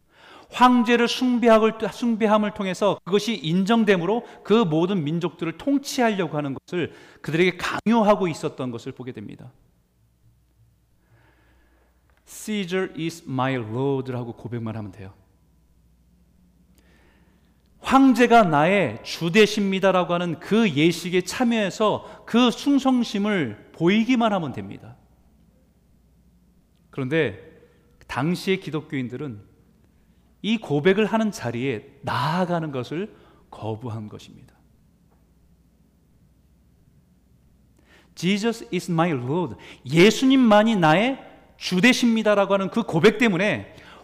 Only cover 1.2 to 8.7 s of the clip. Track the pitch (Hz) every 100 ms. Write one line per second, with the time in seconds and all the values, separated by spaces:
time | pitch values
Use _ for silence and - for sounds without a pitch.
1.2 | 254 240 233 220 220 220 202 - 240 214
2.2 | 220 214 208 - 190 180 202 156 - 202
3.2 | 214 220 156 175 190 233 208 190 170 233
4.2 | - - - 220 190 151 180 202 143 165
5.2 | 165 - 165 160 277 277 - - 233 196
6.2 | 165 151 147 127 - 175 139 - - -
7.2 | - 160 185 175 - - 202 233 208 202
8.2 | 185 143 156 - 127